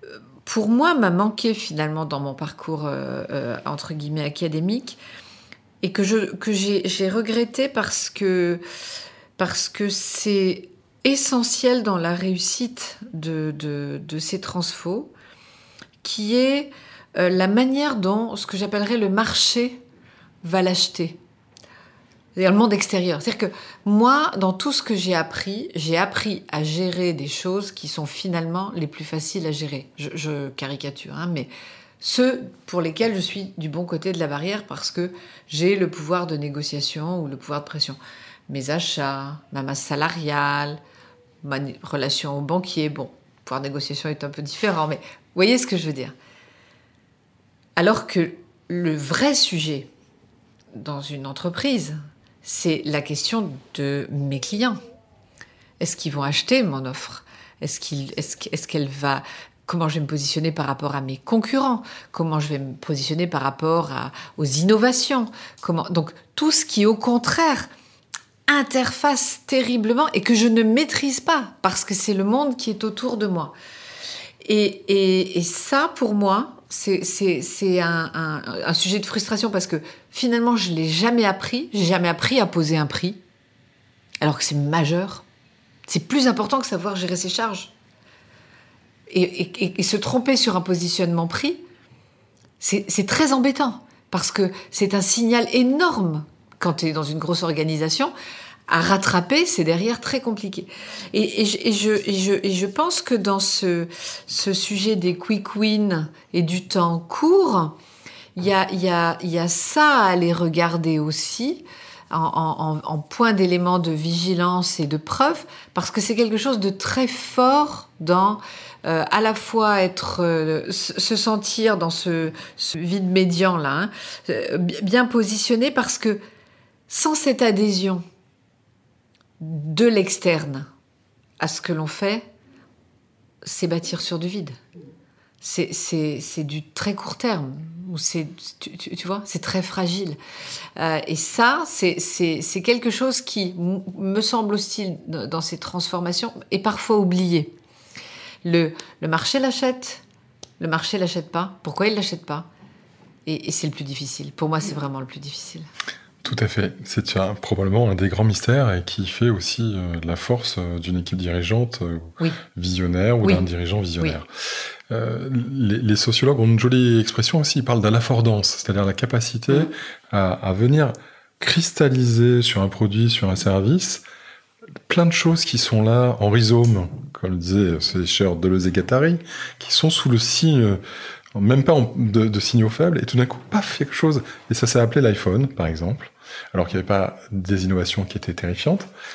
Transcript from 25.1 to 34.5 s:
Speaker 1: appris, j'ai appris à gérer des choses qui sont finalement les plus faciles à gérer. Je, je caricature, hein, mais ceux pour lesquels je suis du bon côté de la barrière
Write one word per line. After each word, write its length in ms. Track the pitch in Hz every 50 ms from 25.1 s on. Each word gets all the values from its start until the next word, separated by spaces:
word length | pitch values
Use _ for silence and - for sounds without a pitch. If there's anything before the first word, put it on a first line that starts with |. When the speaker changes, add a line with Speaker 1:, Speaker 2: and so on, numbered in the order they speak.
| 180
Speaker 1:
appris, 540 | 165 156 160 - - - 196 196 220 294 359 -
j'ai 240 | - 147 160 165 165
appris 440 | 196 196 - - - 214 196 - - -
à 140 | - 151 151
gérer 480 | 156 156 170 185 180 170 175 180 175 165
des 160 | 143 139 147
choses 420 | - - - 185 185 202 202 196
qui 160 | - - -
sont 200 | 147 - 165 151
finalement 640 | 143 - - - 190 170 170 165 165 170 180 196 208 -
les 120 | 175 156
plus 180 | 147 - - 156
faciles 420 | - 160 156 151 - - 196 160
à 60 | 156 147
gérer. 380 | 143 156 143 143 131 - - _ -
Je, 100 | 147 147 -
je 340 | 165 147 156 147 143 139 139
caricature, 640 | 135 - 143 135 143 131 - 143 139 - - 139 139
hein, 140 | 147 170 175
mais 180 | 170 143 123 - - - - - - - - _ _ -
ceux 420 | - - - 247 254 262 247 247 - - - - _
pour 140 | - - 180
lesquels 340 | 165 160 156 - 226 226 208
je 60 | 190
suis 320 | - - - 202 190 190 - -
du 100 | 156 156
bon 160 | 143 170 180
côté 280 | 170 175 156 160 190 180
de 60 | 170
la 80 | 165
barrière 380 | 143 143 143 160 190